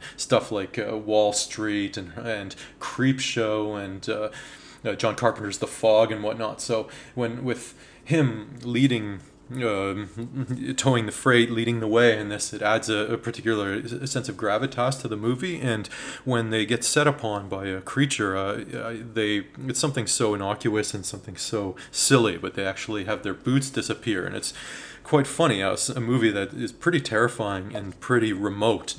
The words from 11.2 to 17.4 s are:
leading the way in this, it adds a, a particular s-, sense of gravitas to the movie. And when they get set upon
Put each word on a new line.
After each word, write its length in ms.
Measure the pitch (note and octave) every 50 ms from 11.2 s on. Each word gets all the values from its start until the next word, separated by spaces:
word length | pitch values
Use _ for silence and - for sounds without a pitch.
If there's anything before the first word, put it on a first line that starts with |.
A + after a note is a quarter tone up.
| - C3+ B2+ A#2+ A#2 A#2
leading 300 | A#2 A2+ A#2 A#2 A#2+ A#2
the 60 | A2 G#2+
way 300 | G#2+ A#2 A#2+ A#2+ A2 G#2+
in 120 | G#2+ G#2
this, 240 | G#2 G#2 - - -
it 80 | G#2
adds 280 | G2+ G#2 A2 A2+ A2 -
a, 240 | A2 G#2 G#2+ A2 A#2
a 40 | A2+
particular 640 | - A#2+ A2+ - - A2+ A2+ G#2 G2+ G2 G2 G#2+ -
s-, 260 | A2+ A#2 A#2+ C3+ C3+
sense 200 | - C3 - -
of 80 | G2+ F#2+
gravitas 600 | A2+ G#2 G2+ A2 B2+ C3+ - - A#2+ B2+ C3+ -
to 60 | - A#2+
the 100 | A2 G#2
movie. 420 | G#2+ A#2 B2 A#2+ D#3+ F#3 E3+ D#3
And 280 | - B2+ A#2 G#2+ G2+ - - - - - - - -
when 260 | C3 B2 A#2 A2+ A2
they 160 | A2 A2 G#2+
get 180 | G2+ A#2+ A#2 -
set 220 | - - D3+ D3
upon 440 | D3 C#3 C3+ - A2 G#2 G2+